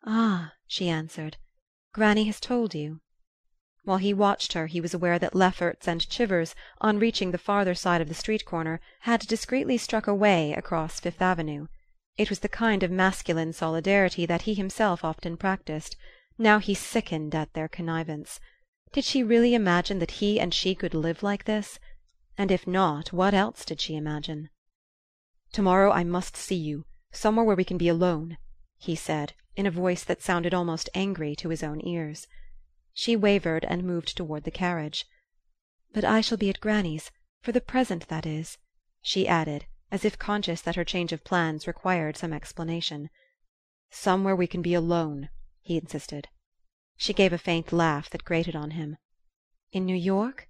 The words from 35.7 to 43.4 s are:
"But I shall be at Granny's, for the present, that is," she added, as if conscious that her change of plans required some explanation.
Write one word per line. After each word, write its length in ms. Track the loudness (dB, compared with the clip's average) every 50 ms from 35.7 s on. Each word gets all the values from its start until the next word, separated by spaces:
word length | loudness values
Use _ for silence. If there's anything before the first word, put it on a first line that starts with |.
| _ _ _ _ _
"But 120 | 0 2
I 160 | 4 4 4
shall 180 | 4 2 0 0
be 120 | 0 0
at 100 | 0 0
Granny's, 500 | 0 0 2 2 0 0 -4 -6 -8 -12 _ _ _ _ _ _
for 100 | _ 0
the 100 | 0 0
present, 460 | 0 2 0 0 2 2 0 -6 -6
that 200 | _ -6 -6 -4
is," 320 | -4 -4 -6 -6 -8 -12 -20 _ _ _ _ _ _ _ _ _
she 240 | -4 0 0 2
added, 400 | 2 2 2 2 0 -4 -8 -8 -12 -18 -20 _ _
as 140 | -8 0 0
if 160 | -2 -2 -2
conscious 400 | -4 -2 -2 -2 -2 -4 -6 -4 -4
that 140 | -4 -4
her 80 | -4 -4
change 280 | -2 -2 -2 -2 -2 -4
of 120 | -8 _
plans 420 | -2 0 2 2 0 -2 -4 -6
required 500 | -8 -10 -4 -2 0 0 0 0 -2 -4
some 160 | -6 -6 -6 -6
explanation. 760 | -8 -10 -12 -10 -8 -6 -4 -4 -4 -4 -6 -8 -8 -12 -14 _ _ _ _ _ _